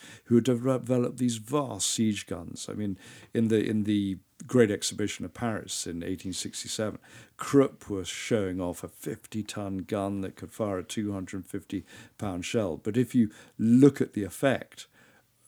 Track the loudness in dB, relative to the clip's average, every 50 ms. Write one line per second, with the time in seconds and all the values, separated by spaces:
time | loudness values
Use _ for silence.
0 | -16 -20 -20 -18 _ 4 4 6 6 4 2 2 2 0 0 0 0 0 0 2
1 | 0 0 -2 -2 -2 -2 -2 -4 -4 -2 -2 -2 -2 -2 -4 -4 -2 -2 0 2
2 | 2 2 2 0 -6 -8 -10 -10 -10 -12 -12 -10 -10 -8 -6 -6 -6 -6 -6 -8
3 | -12 -18 -20 -20 -14 -4 0 0 2 4 4 4 2 2 0 0 2 2 2 2
4 | 2 0 -4 -6 -10 _ _ -20 -4 4 6 6 6 6 4 0 -2 -4 -2 -2
5 | -4 -4 -4 -6 -10 -10 -6 -4 -4 -4 -4 -4 -6 -6 -8 -6 -6 -6 -6 -6
6 | -4 -6 -6 -6 -6 -8 -8 -6 -8 -8 -10 -10 -8 -6 -4 -4 -4 -4 -4 -8
7 | -16 -20 -20 -20 -20 -20 _ -10 -2 4 6 6 6 6 0 -8 -10 -8 -8 -6
8 | -6 -8 -8 -8 -2 0 0 0 0 -2 -2 -2 -4 -4 -4 -6 -10 -14 -14 -12
9 | -10 -10 -10 -10 -12 -10 -8 -8 -8 -8 -8 -8 -6 -6 -6 -6 -4 -4 -2 -2
10 | -2 -2 -4 -4 -6 -8 -10 -12 -16 -12 -6 -4 -2 -2 -2 -4 -4 -6 -6 -4
11 | -4 -2 -4 -6 -6 -8 -10 -10 -10 -8 -10 -10 -8 -6 -8 -8 -8 -10 -18 -20
12 | -20 -20 _ -8 -6 -6 -4 -6 -6 -2 0 0 0 0 -4 -4 -6 0 0 0
13 | 0 4 4 4 4 2 0 -8 -20 -16 _ 0 4 6 8 10 10 8 8 4
14 | 0 -2 -2 -4 -6 -6 -4 0 2 2 2 0 -4 -10 -16 -20 -20 -20 _ _
15 | _ _ _ _ _ _ _ _ _